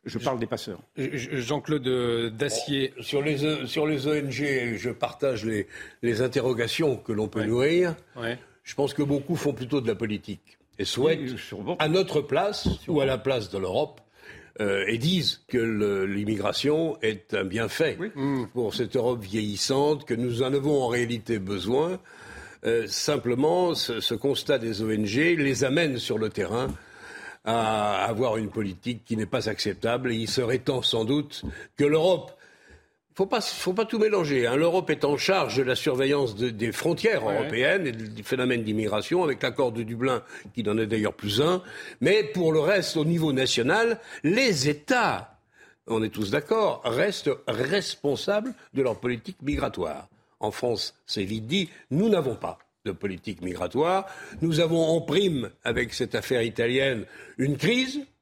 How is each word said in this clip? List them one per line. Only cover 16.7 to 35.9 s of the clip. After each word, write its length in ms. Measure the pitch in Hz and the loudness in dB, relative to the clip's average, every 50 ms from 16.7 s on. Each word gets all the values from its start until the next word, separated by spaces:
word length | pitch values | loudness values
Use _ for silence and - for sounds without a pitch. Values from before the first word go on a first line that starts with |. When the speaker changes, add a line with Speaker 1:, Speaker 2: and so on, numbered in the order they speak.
| 151 160 165 160 143 - | 2 2 0 -2 -2 -2
Speaker 3:
est 320 | - 110 107 98 - _ 107 | -2 -2 -2 -4 -6 _ -2
un 100 | 98 95 | -2 -2
bienfait 540 | 95 95 113 113 101 - - 165 147 110 - | -2 -2 -2 -2 -2 0 0 0 0 0 -4
Speaker 1:
Oui. 80 | 180 220 - | -6 -8 -4
Speaker 2:
Mm. 320 | 143 135 139 139 131 120 - - | -4 -2 -2 0 -2 -4 -4 -4
Speaker 3:
pour 200 | 123 117 104 - | -2 -2 -2 -2
cette 220 | - 123 95 - | -2 -4 0 0
Europe 260 | 131 113 123 123 120 | 0 0 0 -2 -2
vieillissante, 840 | 104 95 101 113 107 104 101 98 - - 135 135 143 147 156 143 - | -6 -4 -4 -2 -2 -2 -2 -4 -2 0 2 2 2 2 0 -2 -2
que 80 | - 120 | -4 -2
nous 280 | 117 123 123 117 117 | -2 -2 -2 0 0
en 100 | 135 131 139 | 0 0 0
avons 280 | 143 135 143 147 139 | 0 2 2 2 2
en 60 | 127 117 | 2 2
réalité 500 | 120 123 123 117 120 113 - - 117 104 | 2 2 0 0 -2 -6 -2 -2 -2 -2
besoin. 640 | 95 95 101 95 90 101 123 139 156 175 185 185 - - - - - - - - - - - _ - | -2 -4 -4 -4 0 2 2 2 2 0 -2 -6 -10 -18 -20 -20 -20 -18 -16 -16 -18 -18 -18 _ 0
Euh, 220 | 110 117 117 110 | 0 2 2 0
simplement, 880 | 101 - - - - 147 127 117 120 120 123 143 156 175 180 180 175 156 | -2 -4 -2 0 0 0 0 0 0 0 2 4 4 4 4 2 2 2
ce, 260 | - - - 117 110 | 0 -2 -2 -2 -2
ce 140 | - - 120 | -2 -2 -2
constat 440 | 104 - 139 135 - - - 143 127 | 0 0 0 0 0 2 0 0 2
des 220 | 113 113 110 98 | 2 -2 -2 -2
O 100 | 110 110 | 0 0
N 140 | 110 107 107 | 2 0 0
G 320 | 101 107 131 156 175 175 | 0 2 2 4 4 4
les 260 | 156 143 139 131 107 | 4 2 0 2 2
amène 360 | 139 131 139 170 170 147 131 113 | 2 2 4 2 2 2 0 -2
sur 180 | - - 117 | -2 -2 -2
le 140 | 107 110 107 | 0 -2 -2
terrain 380 | - - 95 85 107 120 131 113 - - - - - - - - - - - - - - _ | -2 -2 -2 0 0 -2 -2 -2 -4 -8 -14 -20 -20 -20 -20 -18 -18 -16 -16 -16 -18 -8 _
à 600 | 110 113 117 110 110 110 107 104 104 101 92 98 | 0 0 2 2 2 2 2 2 0 2 0 0
avoir 340 | 110 113 104 127 120 110 113 | 0 0 0 0 0 0 -2
une 100 | 107 101 | -4 -4
politique 560 | - 117 107 98 90 90 - 123 123 113 - | -4 -4 -4 -4 -6 -6 -6 -6 -8 -8 -6
qui 120 | - 113 110 | -4 -2 -2
n'est 80 | 107 | -2
pas 240 | 92 - 123 101 110 | -2 -2 -2 -2 -2
acceptable. 600 | 101 - - 107 95 - - 113 120 123 127 123 | -4 -2 -2 -4 -4 -2 -2 0 0 0 0 -2
Et 60 | 117 | -2
il 120 | 113 113 104 | -2 -2 -2
serait 300 | - 131 123 113 127 127 | 0 0 0 0 0 0
temps, 220 | 123 - 135 123 | 0 0 -2 0
sans 240 | - - 117 113 110 | 0 0 0 0 0
doute, 380 | 110 143 151 147 147 - - - 76 - - - - _ | 2 0 0 -2 -4 -12 -10 -10 -10 -10 -10 -16 -16 _
que 80 | - 143 | 0 2
l'Europe 480 | 147 151 160 160 185 180 147 - - - _ - - - _ _ - - - _ _ _ _ _ _ _ | 4 4 4 4 4 4 2 -2 -10 -18 _ -20 -20 -20 _ _ -20 -20 -20 _ _ _ _ _ _ _
faut 120 | - 196 | -2 0
pas, 140 | 196 - 220 | 2 2 0
faut 320 | 208 - - - - 185 185 | 0 -4 -6 -4 -2 -2 0
pas 100 | 214 220 | 0 0
tout 140 | 214 - 226 | 0 2 2
mélanger, 480 | 214 220 208 196 170 147 143 127 120 | 4 4 4 2 2 2 2 2 2
hein. 100 | 117 123 | 4 4
L'Europe 320 | 143 160 170 165 185 - - | 4 4 4 4 2 2 0
est 160 | 156 - - | 0 2 2
en 140 | 143 147 135 | 2 2 2
charge 400 | - - 190 190 151 113 107 131 | 2 2 4 2 2 2 0 0
de 40 | |
la 120 | 135 127 123 | 2 2 0
surveillance 600 | - - 151 | 0 2 0